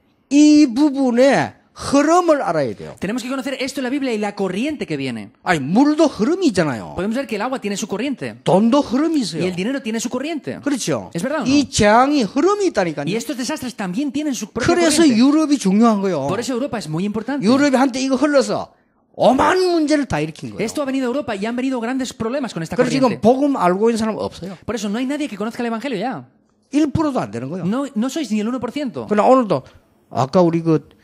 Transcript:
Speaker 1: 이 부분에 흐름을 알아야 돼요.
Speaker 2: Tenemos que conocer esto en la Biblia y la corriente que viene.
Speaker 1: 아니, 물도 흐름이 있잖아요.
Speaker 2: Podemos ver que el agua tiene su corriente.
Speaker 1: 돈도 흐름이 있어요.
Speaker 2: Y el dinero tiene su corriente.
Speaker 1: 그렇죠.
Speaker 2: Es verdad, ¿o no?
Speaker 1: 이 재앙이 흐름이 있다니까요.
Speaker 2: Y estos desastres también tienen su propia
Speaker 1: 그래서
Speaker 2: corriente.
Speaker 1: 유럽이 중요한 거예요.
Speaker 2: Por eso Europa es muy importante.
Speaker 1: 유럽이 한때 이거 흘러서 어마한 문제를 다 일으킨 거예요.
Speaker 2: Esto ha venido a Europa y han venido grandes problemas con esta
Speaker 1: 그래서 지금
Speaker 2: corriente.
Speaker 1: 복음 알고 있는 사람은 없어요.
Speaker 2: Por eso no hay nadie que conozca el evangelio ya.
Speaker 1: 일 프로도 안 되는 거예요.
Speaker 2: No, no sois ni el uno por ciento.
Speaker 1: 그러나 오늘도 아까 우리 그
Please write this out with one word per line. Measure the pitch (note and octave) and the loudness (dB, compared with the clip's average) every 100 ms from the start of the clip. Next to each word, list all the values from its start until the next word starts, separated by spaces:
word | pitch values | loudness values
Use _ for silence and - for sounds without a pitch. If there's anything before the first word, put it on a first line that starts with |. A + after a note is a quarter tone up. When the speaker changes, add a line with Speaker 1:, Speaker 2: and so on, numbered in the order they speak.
| _ _ - | _ _ 0
Speaker 1:
이 | C#4+ D4+ D4+ D4 | 6 8 8 6
부분에 | A3+ D4+ C4+ B3+ A#3 C4+ F#3+ G#2+ - _ | 4 2 2 0 4 4 4 0 -6 _
흐름을 | - - C#4 D4 F4+ E4+ C#4+ | -12 0 2 4 4 4 2
알아야 | F3 D#3+ B2+ | 2 0 -2
돼요. | G#2 - - | -4 -12 -8
Speaker 2:
Tenemos | F#3 B3 | -6 -6
que | B3 | -6
conocer | C4+ C#4 B3+ | -6 -6 -6
esto | C4+ C#4+ | -6 -4
en | |
la | B3 | -4
Biblia | C#4 C4 | -2 -2
y | G#3+ | -2
la | G#3 | -4
corriente | G3+ F#3 F3+ D4 C#4+ F#3 | -2 -4 -2 -4 -4 -6
que | C#3+ | -4
viene. | C3+ A2+ G2+ _ | -4 -6 -10 _
Speaker 1:
아니, | - E3 | -2 -2
물도 | C3 G#3 D4 D4+ D#4+ | 0 2 4 4 0
흐름이 | - A#3 F#4 E4 | 0 -2 0 0
있잖아요. | F#3 D3+ A2+ F2 - | 2 -2 -2 -8 -6
Speaker 2:
Podemos | G#3 | -6
ver | B3 C#4 | -4 -6
que | G3+ | -6
el | |
agua | B3+ C4 | -6 -6
tiene | G3+ G3+ | -6 -8
su | G#3 | -6
corriente. | G3 C#4+ B3+ B2 A2+ | -6 -6 -6 -10 -6
Speaker 1:
돈도 | - F3 A#3 C#4+ | 2 2 4 2
흐름이 | - B3+ E4 D#4 | 2 0 0 -2
있어요. | F3+ D#3+ | -4 -4
Speaker 2:
Y | F#3 | -4
el | |
dinero | F3+ G#3 C#4 | -4 -4 -4
tiene | A3+ A3+ | -6 -6
su | B3+ | -6
corriente. | B3 D4 D#4 C3+ F2+ | -6 -6 -8 -8 -8
Speaker 1:
그렇죠. | C#4 C4+ - A#2+ F2+ | -6 -4 -4 -4 -4
Speaker 2:
Es | E3+ | -6
verdad, | - D4 | -4 -4
¿o | |
no? | A#3+ | 0
Speaker 1:
이 | C#4+ C4 | 2 2
재앙이 | - G#3 A3+ C4+ D4 | 2 6 6 4 2
흐름이 | G3 C#4 F4 G#4 F#4 | 0 2 2 2 0
있다니까요. | G#3+ F3 D3+ C#3+ | 0 -2 -2 -4
Speaker 2:
Y | |
estos | A3 C4+ B3 | -4 -6 -8
desastres | B3+ D#4 B3+ - | -6 -6 -8 -8
también | F#3 F#3+ D4 | -6 -4 -4
tienen | C#4 D4+ | -4 -4
su | A#3 G#3 | -6 -6
propia | A3+ C4 | -4 4
Speaker 1:
그래서 | F4 E4 E4 | 4 6 6
Speaker 2:
corriente. | D#4 A3 | 6 6
Speaker 1:
유럽이 | C4+ D#4 D4+ D4 | 6 4 2 2
중요한 | F#3+ G#3 A#3 G3+ | 2 4 6 4
거예요. | G3 D#3 C#3+ | 0 -2 -2
Speaker 2:
Por | G3+ | -4
eso | A#3+ | -2
Europa | A#3+ C#4+ A3 | -4 -2 -6
es | D#3 | -6
muy | D#3 | -4
importante. | G3+ G#3+ G#3+ C#4+ G3+ | -4 -4 -4 -2 2
Speaker 1:
유럽이 | C4+ C#4+ B3+ | 4 4 4
한때 | C4+ B3+ | 2 0
이거 | C4 B3 | -2 0
흘러서 | D4 C#4 G#3 D#3+ - _ _ _ _ - | 2 2 2 -2 -6 _ _ _ _ 2
어마한 | F3+ C4 D4 F#4 F#4 | 2 4 2 2 2
문제를 | E4+ D4 D4+ | 2 2 0
다 | C4 D3+ | 0 -4
일으킨 | D#3 - B2 | -4 -8 -12
거예요. | G#2 | -6
Speaker 2:
Esto | A3 D4+ | -6 -4
ha | |
venido | C4+ C4+ B3 | -4 -2 -2
a | |
Europa | C#4 D4 G3+ | -4 -4 -6
y | A3 | -6
han | B3 | -4
venido | C4+ C4 | -4 -4
grandes | A3+ C4 B3+ | -4 -4 -6
problemas | - A3 C#4+ A#3+ | -6 -6 -4 -6
con | F3 | -8
esta | D#3+ F3 | -6 -2
Speaker 1:
그래서 | - | 0
지금 | C4+ B3 - | 2 0 2
Speaker 2:
corriente. | |
Speaker 1:
복음 | G#3+ C4 C#4+ A#3+ | 2 4 2 2
알고 | F3+ F#3+ A3+ | 2 2 0
있는 | A3 | 0
사람은 | A3 G3+ | -2 -4
없어요. | G3 - F3+ F3 - | -6 -8 -14 -14 -10
Speaker 2:
Por | A3+ | -6
eso | G3+ | -4
no | A3 | -4
hay | C4 | -4
nadie | D4 D4+ | -4 -6
que | G3 | -6
conozca | G#3+ A#3 | -8 -6
el | A#3+ | -6
evangelio | A3+ C#4 F#3+ | -6 -6 -4
ya. | B3 E3 B2 _ _ _ _ | -6 -8 -12 _ _ _ _
Speaker 1:
일 | C#4+ D4+ | 0 0
프로도 | D#4+ D#4 B3 | 0 -2 -2
안 | A#2 | -4
되는 | A#2 C3 | -6 -8
거예요. | F#3 | -6
Speaker 2:
No, | F3 B3 C#4 G#3+ | -4 -4 -4 -4
no | C4 | -4
sois | D#4+ A3+ | -4 -4
ni | G#3+ | -2
el | G#3+ | -2
uno | B3+ | -4
por | A#3 | -6
ciento. | C#4+ C4 C#3+ G#2+ | -6 -6 -6 -2
Speaker 1:
그러나 | G#3 G3+ | 2 4
오늘도 | C4 G#3 C3+ - _ _ _ _ | 4 4 -2 -4 _ _ _ _
아까 | A#2 C3+ F#3 | -2 0 4
우리 | E3+ E3 | 2 2
그 | E3 D3+ - _ | 0 0 -2 _